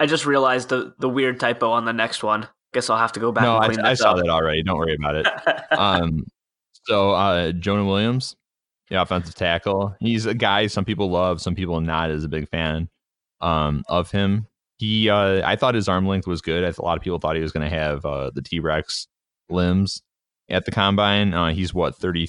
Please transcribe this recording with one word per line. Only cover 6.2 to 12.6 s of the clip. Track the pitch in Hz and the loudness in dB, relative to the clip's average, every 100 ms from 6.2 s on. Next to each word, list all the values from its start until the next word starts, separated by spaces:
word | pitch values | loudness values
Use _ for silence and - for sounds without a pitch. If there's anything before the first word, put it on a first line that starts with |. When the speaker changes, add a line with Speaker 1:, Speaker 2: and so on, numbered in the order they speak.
| - - _ _ _ _ - | -6 -14 _ _ _ _ -2
Speaker 2:
so, | 104 98 | 2 4
uh, | 92 98 87 85 | 4 2 2 0
Jonah | 87 92 101 101 | -2 0 0 2
Williams, | 98 110 127 - - _ _ _ _ _ | 0 0 -2 -4 -12 _ _ _ _ _
the | 95 | -2
offensive | 87 90 82 | 0 -2 -4
tackle, | - 90 85 - 98 98 98 | -2 0 0 0 -2 -2 -4
he's | 113 113 110 | -2 0 -2
a | |
guy | 113 107 101 107 | 0 2 2 0
some | 101 | -2
people | 95 104 98 | -4 -2 0
love, | 87 90 85 | 0 0 0
some | - | -4
people | 95 90 85 | -4 -2 -2
not | 82 80 82 | -2 -2 -2
as | 78 | -2
a | 78 | -4
big | 80 73 | -6 -6
fan, | 82 | -4